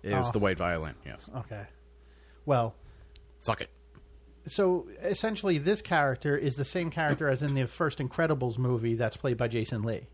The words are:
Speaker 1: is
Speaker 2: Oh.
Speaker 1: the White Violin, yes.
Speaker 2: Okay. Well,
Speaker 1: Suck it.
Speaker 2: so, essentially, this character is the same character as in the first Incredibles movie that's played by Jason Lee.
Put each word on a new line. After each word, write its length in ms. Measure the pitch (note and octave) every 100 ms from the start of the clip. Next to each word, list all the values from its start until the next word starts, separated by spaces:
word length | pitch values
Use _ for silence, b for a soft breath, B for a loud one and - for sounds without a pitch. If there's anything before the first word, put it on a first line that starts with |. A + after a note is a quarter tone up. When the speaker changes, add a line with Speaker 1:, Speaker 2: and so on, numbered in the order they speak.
Speaker 1:
is 260 | - G#2 B2
Speaker 2:
Oh. 40 |
Speaker 1:
the 60 | G#2+
White 200 | G2+ F2+
Violin, 380 | F2 E2 D#2 B1+ C2+
yes. 240 | A1+ -
Speaker 2:
Okay. 280 | B2 - G#2 G2+ - - - b b b b
Well, 300 | - C3 A2+ - b b b b - -
Speaker 1:
Suck 240 | - A2
it. 80 | - - - - - - - - -
Speaker 2:
so, 400 | - F#3+ F3+ - G2+
essentially, 540 | F3 G3 A3 G#3 G3+ D#3+
this 220 | D3 G3+
character 560 | - E3 C#3+ B2+ D3 C#3+
is 200 | C#3+ B2
the 80 | C3+
same 240 | F3+ E3+
character 380 | E3 D#3 D3 D3+
as 120 | C3
in 120 | C#3+
the 120 | C#3 B2
first 340 | - D#3+ -
Incredibles 580 | B2+ - D#3+ D3 B2+ A2+
movie 380 | B2+ B2 A#2 A2+
that's 200 | A2+ -
played 220 | C#3 A#2+
by 100 | A#2+
Jason 340 | A2+ A2 A2+
Lee. 260 | A2+ G#2+ -